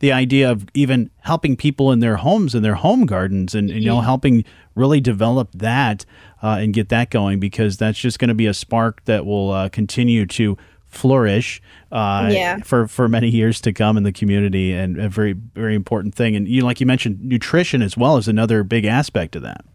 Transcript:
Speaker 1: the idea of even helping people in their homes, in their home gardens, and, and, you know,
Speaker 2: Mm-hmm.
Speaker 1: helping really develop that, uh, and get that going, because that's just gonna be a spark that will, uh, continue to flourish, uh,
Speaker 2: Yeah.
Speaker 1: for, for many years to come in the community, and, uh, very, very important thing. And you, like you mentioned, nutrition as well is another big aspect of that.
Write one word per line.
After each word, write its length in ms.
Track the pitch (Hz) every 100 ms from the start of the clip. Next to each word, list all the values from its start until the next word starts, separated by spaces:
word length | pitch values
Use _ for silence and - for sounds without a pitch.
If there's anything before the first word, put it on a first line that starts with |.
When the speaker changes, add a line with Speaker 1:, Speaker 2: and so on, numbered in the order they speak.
Speaker 1:
the 120 | 139
idea 380 | 131 127 139 131
of 160 | 113 98
even 360 | 139 139 131 113 _
helping 360 | - 165 151 127
people 340 | 147 135 135
in 80 | 123
their 160 | 117 101
homes, 380 | 131 214 170
in 80 | 117
their 120 | 107
home 320 | 104 165 247 190
gardens, 480 | 95 92 98 92
and, 160 | 107 101
and, 100 | 110
you 40 | 110
know, 80 | 120
Speaker 2:
Mm-hmm. 80 |
Speaker 1:
helping 400 | 117 131 139 117 - - _ -
really 240 | 135 151
develop 480 | 127 101 110 127 117
that, 500 | 92 110 123 135 104 - - - -
uh, 160 | 107 107
and 140 | 107
get 160 | 104 101
that 200 | 117 120
going, 300 | 117 98 98
because 380 | 98 - 107 95
that's 200 | 110 104
just 200 | 127 -
gonna 160 | 120
be 120 | 110 110
a 60 |
spark 480 | 101 - 113 113 - -
that 180 | 107 78
will, 240 | 104 98
uh, 180 | 95 95
continue 560 | - 104 - 120 117 95
to 300 | - 107 98 - _ _
flourish, 720 | - 131 135 110 101 123 - - - -
uh, 360 | 117 202 202 202
Speaker 2:
Yeah. 260 | - 175 190
Speaker 1:
for, 280 | - 127 110
for 220 | - 120
many 200 | 113 117
years 320 | 117 110 113
to 100 | 120
come 240 | 95 107 110
in 60 |
the 100 | 101
community, 600 | 95 104 101 101 95 92
and, 280 | 90 95 87
uh, 80 | 104
very, 240 | 98 104
very 420 | 95 113 - 110
important 400 | 107 98 110 101
thing. 220 | - 117 104
And 100 | 101
you, 140 | 127
like 160 | 123 120
you 60 | 127
mentioned, 340 | 127 117 98
nutrition 580 | 131 123 - 165 175 131
as 160 | 104 117
well 220 | 127 143
is 100 | 110
another 340 | 110 113 110
big 200 | 95 113
aspect 500 | 104 123 151 - 82
of 80 | 85
that. 220 | 60 50 -